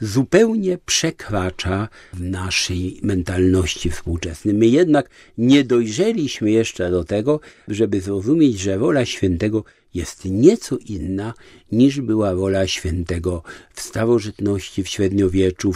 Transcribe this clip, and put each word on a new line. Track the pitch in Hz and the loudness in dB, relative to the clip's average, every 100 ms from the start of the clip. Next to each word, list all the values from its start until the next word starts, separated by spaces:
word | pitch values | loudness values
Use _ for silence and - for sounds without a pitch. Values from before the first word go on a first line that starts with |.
zupełnie | 110 107 131 180 226 220 190 180 - | -2 0 2 4 4 2 -2 -4 -4
przekracza | - 160 - - 104 92 - - 95 107 - - | -2 -2 -6 -6 -4 -4 -4 -4 -2 -4 -10 -16
w | 92 | -10
naszej | 87 92 92 - - 90 90 - | -6 -6 -4 -4 -4 -4 -6 -4
mentalności | 101 95 85 92 92 92 85 - 87 | -2 -2 -2 2 4 4 0 -2 -4
współczesnej. | - - 85 85 80 107 | -4 -4 -6 -6 -6 -2
My | 104 113 | 4 4
jednak | 135 175 147 - - - - | 4 4 2 0 -8 -14 -2
nie | 120 143 | 4 4
dojrzeliśmy | 131 123 113 110 208 226 143 - 107 | 4 2 0 0 -2 0 -4 -2 2
jeszcze | 110 113 - 90 | 2 2 -2 -2
do | 90 | -2
tego, | 85 104 113 151 - - - | 0 -2 0 -2 -6 -18 -8
żeby | 104 110 101 | -2 0 0
zrozumieć, | 92 101 101 165 147 104 | -2 -4 0 4 4 2
że | 98 95 | -2 0
rola | 143 151 | 0 0
świętego | 113 - 98 87 104 110 - _ _ | -2 -2 0 0 0 -2 -6 _ _
jest | 90 80 - | -10 -10 -10
nieco | 95 98 139 226 - 135 | -6 4 4 4 0 -8
inna, | - 101 95 95 107 113 - - _ | -8 -8 -6 -4 -6 -10 -18 -20 _
niż | 107 135 139 | 4 4 4
była | 120 110 101 | -2 0 0
rola | 90 95 95 92 | 0 0 0 0
świętego | - - 82 85 87 85 87 - - - | -2 -4 -4 -4 -4 -4 -4 -8 -18 -20
w | - | -16
starożytności, | - - 113 117 104 - 101 101 - - | -10 -2 2 2 0 -4 -2 -2 -4 -6
w | 92 | -6
średniowieczu | - 95 98 98 92 95 90 98 | -2 0 2 2 2 0 0 -2